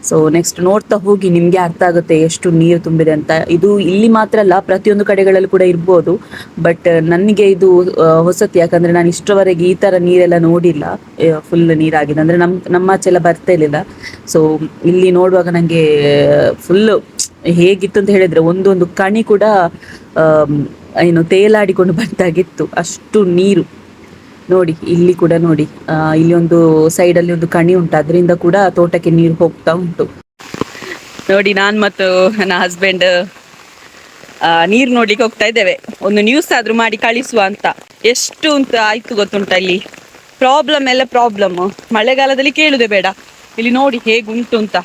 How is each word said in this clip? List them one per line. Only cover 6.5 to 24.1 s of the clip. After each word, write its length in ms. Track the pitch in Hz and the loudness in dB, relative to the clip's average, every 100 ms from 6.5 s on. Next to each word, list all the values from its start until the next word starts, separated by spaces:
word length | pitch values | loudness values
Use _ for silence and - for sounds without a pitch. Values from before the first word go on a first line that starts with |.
| - | -4
But 260 | 165 170 180 165 | -2 -2 0 0
ನನಗೆ 500 | 160 170 202 202 202 | 0 0 0 2 2
ಇದು, 520 | 190 190 180 180 - | 4 4 4 2 0
ಆ, 180 | 160 160 | 2 4
ಹೊಸತು, 380 | 170 180 208 180 | 2 0 0 0
ಯಾಕಂದ್ರೆ 340 | 170 175 175 | 2 2 2
ನಾನು 160 | 175 170 | 2 0
ಇಷ್ಟರವರೆಗೆ 560 | 175 - 196 190 175 | -2 -2 0 2 0
ಈ 100 | 175 | 0
ತರ 200 | 190 202 185 | 0 0 0
ನೀರೆಲ್ಲ 400 | 175 180 180 170 | 2 2 4 2
ನೋಡಿಲ್ಲ, 460 | 165 170 175 151 | 2 2 0 -2
ಆ, 540 | 165 196 - - 165 156 | -6 -10 -14 -2 -2 -2
ಫುಲ್ 400 | - 170 170 160 | -2 0 2 2
ನೀರಾಗಿದೆ. 420 | 156 156 147 151 | 0 0 -2 -2
ಅಂದ್ರೆ 180 | 160 175 | 0 2
ನಮ್-, 340 | 175 180 - | 0 -2 -2
ನಮ್ಮ 180 | 180 185 | -2 0
ಆಚೆ 180 | 190 190 | 0 2
ಎಲ್ಲ 100 | 180 | 0
ಬರ್ತಾ 340 | 170 165 - | 0 -2 0
ಇರ್ಲಿಲ್ಲ. 220 | 175 151 147 180 - - - - | 0 0 -2 -8 -14 -20 -18 -4
So 440 | 165 156 156 156 - | 0 0 -2 -6 -4
ಇಲ್ಲಿ 260 | 170 180 185 | -2 2 2
ನೋಡುವಾಗ 380 | 180 185 185 175 | 2 2 2 0
ನಂಗೆ 500 | 175 170 165 156 147 143 143 143 147 131 | -2 0 2 2 2 2 2 2 2 0
ಫುಲ್ 480 | 120 - 180 220 190 - - - - | -2 0 2 2 0 -4 -12 -14 -8
ಹೇಗಿತ್ತು 560 | - 170 175 196 190 208 | -2 2 2 2 -2 -2
ಅಂತ 100 | 196 | 0
ಹೇಳಿದ್ರೆ 300 | 202 185 160 | 2 2 2
ಒಂದೊಂದು 460 | 160 180 190 190 175 | 0 0 0 0 -2
ಕಣಿ 360 | - 190 214 | -2 -2 -2
ಕೂಡ, 200 | 220 208 214 208 170 - - - - - | 0 2 2 2 0 -4 -20 -20 -10 -2
ಆಮ್, 500 | 160 156 147 147 143 - - - | 2 2 2 -2 -6 -10 -12 -2
ಏನು 220 | 175 165 | 0 2
ತೇಲಾಡಿಕೊಂಡು 680 | 165 190 208 214 202 190 185 | 2 2 4 2 0 0 0
ಬಂದಾಗಿತ್ತು, 760 | 170 214 - 185 175 180 - 151 - | 0 -4 -2 -2 -2 -4 -4 -6 -6
ಅಷ್ಟು 480 | 170 - - 214 | -8 -12 -4 0
ನೀರು. 380 | 190 175 190 190 160 - - - - | 2 2 2 0 -2 -10 -20 -20 -20